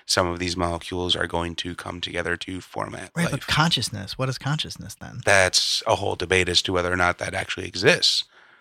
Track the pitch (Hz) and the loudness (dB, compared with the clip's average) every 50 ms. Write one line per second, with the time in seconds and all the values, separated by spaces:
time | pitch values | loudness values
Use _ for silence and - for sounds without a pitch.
0 | - - - - 92 90 87 87 90 90 85 90 87 85 85 85 - - 92 90 | -4 0 2 2 4 2 2 -2 -2 -2 0 0 0 0 -2 -4 -6 -4 -4 -2
1 | 90 90 87 87 87 85 85 85 85 85 85 - - 87 87 - - - 90 87 | 0 0 0 0 -2 -2 0 -2 -2 -2 -4 -6 -6 -6 -8 -8 -8 -10 -8 -8
2 | 85 - - 90 82 85 87 85 - - 92 90 - - - - 104 - - - | -8 -6 -4 -2 -2 -2 -2 -4 -4 -6 -8 -10 -10 -8 -6 -6 -6 -6 -8 -10
3 | - - - 165 170 - 156 131 - - - 151 156 170 - - 107 - - 98 | -12 -8 -4 -2 -2 0 -2 -2 -2 0 2 4 4 4 2 2 0 -2 -4 -6
4 | 98 - - - 131 131 123 - - 135 151 151 - - - - 85 92 - - | -8 -8 -6 -4 -2 -2 -2 -2 -2 -2 -2 -2 -4 -6 -8 -12 -12 -12 -14 -14
5 | - - - 120 - 107 101 98 92 92 - - - - - - - 117 110 92 | -14 -14 -10 -4 2 4 6 6 6 6 4 2 2 2 0 0 2 2 2 2
6 | 98 98 98 - 92 82 92 92 92 87 87 87 - - 95 90 87 87 90 90 | 2 0 -2 -2 0 4 4 4 4 4 2 2 2 2 2 0 2 2 2 2
7 | 90 87 87 - - 95 92 95 92 - - - 92 90 92 90 92 135 175 - | 4 2 2 0 -4 -6 -4 -4 -4 -6 -6 -8 -8 -8 -4 2 4 4 4 4
8 | - - - - - - _ - - - - _ | 4 2 2 0 -2 -6 _ -20 -20 -20 -20 _